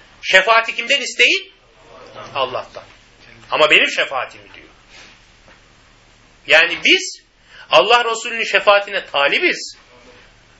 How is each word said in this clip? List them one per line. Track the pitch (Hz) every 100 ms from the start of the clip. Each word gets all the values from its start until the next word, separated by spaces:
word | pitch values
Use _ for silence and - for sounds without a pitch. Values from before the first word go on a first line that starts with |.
| _ _
"Şefaati | - 190 220 226 233 -
kimden | 233 277
isteyin?" | 233 - 254 381 - _ _ _ - - - - -
Allah'tan. | 147 127 120 - 98 - - _ _ - 117 -
"Ama | 135 202
benim | 180 269
şefaatimi." | 185 156 135 110 107 98
diyor. | - - _ _ - - _ _ _ _ _ _ _ _ _ _ _ _ _ -
Yani | 156 170 160
biz | 262 359 - - _ _ _ - -
Allah | 151 196 240
Resulü'nün | 233 220 240 226
şefaatine | 214 196 208 202 202 190 -
talibiz. | 143 143 214 359 196 - - _ - - - - _ _